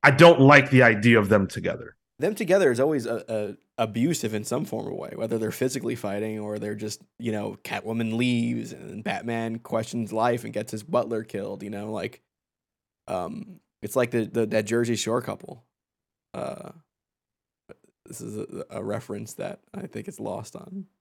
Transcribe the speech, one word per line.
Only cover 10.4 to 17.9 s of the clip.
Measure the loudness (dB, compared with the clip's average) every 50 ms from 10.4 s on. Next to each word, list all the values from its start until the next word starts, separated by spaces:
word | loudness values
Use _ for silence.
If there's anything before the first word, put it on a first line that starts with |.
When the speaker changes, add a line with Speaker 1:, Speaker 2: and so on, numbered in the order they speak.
| -4
Speaker 2:
and | -6 -6
gets | -6 -6 -6
his | -10 -12 -10
butler | -2 -2 -2 0 0 -4 -6 -6
killed, | -8 -8 -8 -8 -8 -10 -10
you | -10 -12
know, | -10 -10 -8 -8
like, | -6 -6 -6 -8 -10 -12 _ _ _ _ _ _ _ _ _ _ _ _ _ _ _ _ _ -6
um, | -6 -6 -4 -6 -10 -12 -14 -16 -20 -20 _ _ _ _
it's | -14 -4 -2 -2
like | -2 0
the, | 0 -4 -4
the, | -2 -2 -2 -2 0
that | 0 -2 0
Jersey | 0 0 0 0 0 -2
Shore | -4 -2 -2 -4 -4
couple. | -4 -6 -10 -10 -12 -18 -18 -20 _ _ _ _ _ _ _ _ _ _ _ _ _ _ -12
Uh, | -10 -8 -8 -10 -12 -16 -20 -20 -20 _ _ _ _ _ _ _ _ _ _ _ _ _ _ _ _ _ _ -20 _ _ _